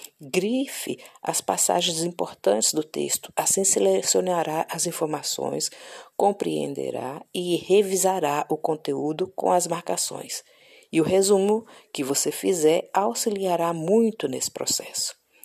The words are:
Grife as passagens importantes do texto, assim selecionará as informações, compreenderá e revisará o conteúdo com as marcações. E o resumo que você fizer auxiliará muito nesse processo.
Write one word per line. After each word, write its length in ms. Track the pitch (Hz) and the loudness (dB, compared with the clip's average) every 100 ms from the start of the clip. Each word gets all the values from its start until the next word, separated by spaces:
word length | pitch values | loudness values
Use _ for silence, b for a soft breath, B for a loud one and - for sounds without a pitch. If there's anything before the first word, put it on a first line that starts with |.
| B _ | B _
Grife 800 | 143 180 202 254 269 - - 127 B B | -4 -2 0 0 -2 -6 -8 -8 B B
as 180 | - - | -4 -2
passagens 600 | - 180 - 180 175 160 | 0 0 2 2 0 -2
importantes 720 | 170 175 - - 196 208 - | -4 -4 -8 -2 2 2 2
do 100 | 156 | 0
texto, 480 | - - 143 - - | -4 -4 -2 -4 -4
assim 300 | - - - | -2 0 2
selecionará 1000 | 196 208 196 190 - 190 185 175 156 156 - | 2 4 4 4 2 2 2 0 0 -2 -4
as 160 | 165 175 | -4 -4
informações, 840 | - 156 147 - - 139 143 - B B B B | -2 -4 -2 -6 -4 -4 -4 -6 B B B B
compreenderá 1080 | - 202 202 170 151 143 139 131 120 127 151 - | 0 2 2 -2 -2 -4 -4 -6 -6 -8 -10 -10
e 240 | 185 175 165 | -6 -2 -2
revisará 880 | - 196 190 190 185 190 147 147 - | 4 4 4 2 0 0 0 0 -2
o 60 | 151 | -2
conteúdo 760 | - 151 - 135 147 156 185 | -2 -2 -4 -2 -2 -4 -6
com 160 | - - | -2 2
as 160 | 180 175 | 2 2
marcações. 800 | 175 - 170 - - - - b b b b b | -4 -4 -4 -4 -8 -10 -12 b b b b b
E 80 | 160 | 2
o 40 | |
resumo 600 | 156 190 196 196 202 220 226 B B | 4 4 6 4 4 2 -2 B B
que 140 | - | -6
você 260 | 131 139 147 | -2 0 -2
fizer 600 | - 190 180 151 170 - | 0 0 4 4 4 0
auxiliará 800 | 190 214 233 226 196 190 170 170 | 0 0 0 -2 -2 0 0 0
muito 560 | 170 160 220 226 214 139 | -2 4 4 4 0 -4
nesse 220 | 131 - | -4 -6
processo. 640 | - - - - - - - B B | -6 -4 -4 -6 -8 -8 -10 B B